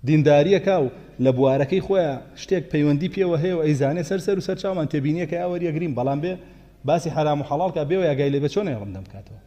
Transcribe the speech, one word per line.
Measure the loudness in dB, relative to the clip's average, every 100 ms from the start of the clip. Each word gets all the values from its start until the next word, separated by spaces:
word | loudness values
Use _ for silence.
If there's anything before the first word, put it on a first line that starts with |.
| 4
دینداریە | 4 6 6 6 4 4
کاو | 2 0 -4 -20 0
لە | 2 4
بوارەکەی | 4 2 2 0 2
خۆیان | 0 2 -4 -10 -18
شتێک | -4 -2 0
پەیوەندی | 0 2 2 0
پێوە | -2 0 0
هەیە | 0 0
و | 2
ئەیزانێ | 2 2 0 -2
سەر | -2 0
سەر | -2
و | -2
سەر | -4
چاومان | -4 -2 -2
تێبینیە | -2 0 -2 -2
کە | -4
ئاوەریە | -2 -2 -2 -2
گرین، | -4 -2
بەڵام | -2 -2
بێ | -4 -6 -12 -20 -20 _
باسی | -2 -2 0
حرام | -2 0 0
و | -2
حەڵاڵ | -2 -2 -2
کە | -2
بێ | 0
و | 2
یاگای | 2 0
لێ | 0
بە | 0
چۆن | -2 -4
هێڵم | -6 -8 -12
دەمکاتەوە؟ | -14 -18 -18 -20